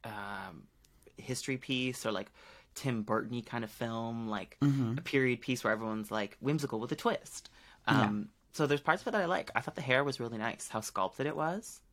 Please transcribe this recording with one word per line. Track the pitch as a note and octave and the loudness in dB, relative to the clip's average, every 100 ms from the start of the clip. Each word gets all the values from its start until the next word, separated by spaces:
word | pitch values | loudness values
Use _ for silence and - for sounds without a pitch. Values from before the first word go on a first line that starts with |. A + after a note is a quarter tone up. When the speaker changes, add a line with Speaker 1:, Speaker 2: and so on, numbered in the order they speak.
Speaker 1:
um, | A2+ G#2 G2+ G2+ F#2+ D#2+ - _ - _ - - | -10 -8 -6 -6 -8 -12 -18 _ -20 _ -20 -16
history | - B2+ - C3 | -6 -4 -2 -4
piece | - B2+ B2+ B2 A2+ | 0 0 0 -2 -2
or, | |
like, | G2+ G#2 - - - - - | -2 -4 -14 -20 -20 -18 -4
Tim | C#3 A#2 | -2 0
Burton-y | G#2+ A2 A2 A#2+ A2+ | 2 2 2 -6 -4
kind | A#2+ | -6
of | A2 | -6
film, | - A#2 A2+ A2+ A#2 A2+ | -4 -4 -2 -4 -4 -4
like, | G#2 F#2 - | -4 -6 2
Speaker 2:
Mm-hmm. | C#3+ C#3 A#2 B2 | 4 4 2 0
Speaker 1:
a | |
period | - C#3 C3 A#2+ | 0 2 4 2
piece | - B2+ | 0 0
where | A2 | 2
everyone's, | A2 A2 A2 G#2+ | 0 0 -4 -2
like, | G#2+ G#2 - | -2 -2 -4
whimsical | C3 D3+ C#3+ A2+ | 0 0 0 -2
with | A#2+ | -2
a | D3+ | 0
twist. | A#3 G3 - - - - - - - | 0 0 -6 -16 -16 -20 -20 -6 2
Speaker 2:
Yeah. | A2 | 6
Speaker 1:
Um, | G#2 G#2 - _ _ | 6 2 -4 _ _
so | - D3 | 0 2
there's | C#3+ | 4
parts | - F3 | 4 2
of | B3+ | 2
it | |
that | A3 | 0
I | F3 | 2
like. | F#3 - F#3+ | 0 0 -2
I | |
thought | - - | -2 -6
the | |
hair | C3 B2+ | 4 4
was | C#3+ C3 | 4 -2
really | A#2 A2+ | -4 -2
nice, | A2 - - | -4 -4 -4
how | A2 | -4
sculpted | - - F#2 - C#3+ | -2 2 0 2 -2
it | D#3 | 0
was. | D#3 F#3+ - - _ | 0 -2 -8 -18 _